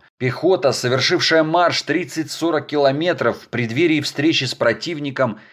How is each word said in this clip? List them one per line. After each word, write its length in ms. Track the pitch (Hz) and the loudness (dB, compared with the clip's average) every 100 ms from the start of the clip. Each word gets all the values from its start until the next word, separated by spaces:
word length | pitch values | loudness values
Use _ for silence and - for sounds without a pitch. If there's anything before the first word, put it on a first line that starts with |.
| _ - | _ -6
Пехота, 520 | 127 - 170 180 143 | -4 0 2 4 2
совершившая 720 | 117 127 127 127 170 - 160 | 0 0 0 0 0 2 2
марш 400 | 156 170 170 131 | 2 2 2 0
тридцать-сорок 880 | - 156 147 160 147 - 165 156 - | -2 -4 -4 -6 -8 -4 -2 -2 -2
километров 760 | 147 139 139 175 165 117 104 | 2 2 2 -2 0 -2 -2
в 60 | - | -6
преддверии 540 | 117 120 120 170 156 | -6 -4 0 2 2
встречи 420 | 135 - 156 147 | -2 -2 0 0
с 100 | 131 | -2
противником, 880 | - 117 110 165 156 143 131 127 - - | 0 0 0 -4 -8 -6 -2 -2 -4 -14